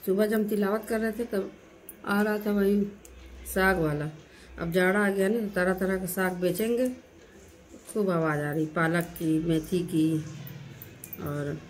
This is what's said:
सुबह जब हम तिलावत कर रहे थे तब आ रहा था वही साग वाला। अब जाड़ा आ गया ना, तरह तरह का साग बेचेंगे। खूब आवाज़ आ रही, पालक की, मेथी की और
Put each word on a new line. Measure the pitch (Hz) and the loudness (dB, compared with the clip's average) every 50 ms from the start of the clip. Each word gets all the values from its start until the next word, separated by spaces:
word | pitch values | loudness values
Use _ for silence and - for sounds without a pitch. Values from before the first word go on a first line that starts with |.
| - | 0
सुबह | 196 185 196 214 | 0 2 2 4
जब | 208 226 | 2 4
हम | 220 214 | 2 2
तिलावत | 208 214 202 202 190 208 220 220 - | 2 2 2 2 2 0 -2 -2 -2
कर | 233 220 | -2 -2
रहे | 226 226 | 0 -2
थे | 208 226 233 | -2 -4 -6
तब | 233 - 196 185 - - - - - - - - - - - - | -2 -2 -4 -4 -4 -10 -16 -20 -20 -20 -20 -20 -20 -20 -12 -4
आ | - 202 202 | 0 2 2
रहा | 208 214 214 214 | 2 2 2 0
था | 208 214 | 0 0
वही | 208 202 196 196 202 208 202 202 - - - - - - - - - - - | 2 4 4 4 4 4 2 0 -4 -14 -20 -20 -20 -18 -18 -18 -18 -14 -12
साग | - - 190 190 190 185 180 | -4 0 2 4 4 4 4
वाला। | 160 151 147 147 147 156 - - - - - - - - - - | 2 0 0 0 -2 -6 -8 -12 -20 -20 -20 -20 -20 -20 -10 -6
अब | 165 170 | -6 0
जाड़ा | 170 185 180 185 190 208 | 2 4 4 4 4 4
आ | 208 196 | 2 2
गया | 196 196 190 196 | 2 2 2 2
ना, | 220 240 214 196 - | 2 0 -2 -2 0
तरह | 185 180 185 185 | 0 2 2 2
तरह | 185 196 185 190 185 | 0 0 0 0 -2
का | 190 170 | -2 -4
साग | - 196 185 180 180 175 | -2 0 0 0 0 0
बेचेंगे। | 180 180 170 180 220 226 240 240 254 254 254 - - - - - - - - - - - - - - - - - - - | 0 0 2 0 0 0 2 2 2 0 -2 -6 -16 -20 -20 -20 -20 -20 -20 -20 -20 -20 -20 -20 -20 -20 -20 -20 -20 -6
खूब | - 220 208 190 | -2 0 0 2
आवाज़ | 175 165 160 156 151 147 | 2 2 2 2 0 0
आ | 147 147 | -2 -2
रही, | 147 160 156 156 | 0 0 -2 0
पालक | - 175 165 160 165 175 170 170 - - | 0 0 2 2 2 0 -2 -4 -6 -4
की, | 165 160 160 156 | 0 0 2 2
मेथी | 160 170 160 160 156 - 190 175 175 | 2 2 0 0 0 0 -2 -2 0
की | 170 185 160 156 160 160 156 - - - - - - - - - - - - - - - - - - - - | 0 2 2 2 4 2 0 -2 -6 -12 -12 -14 -14 -14 -14 -16 -16 -18 -18 -18 -20 -18 -18 -18 -18 -12 -8
और | - 147 143 147 143 143 147 156 - | -6 -6 -4 -4 -4 -6 -6 -8 -10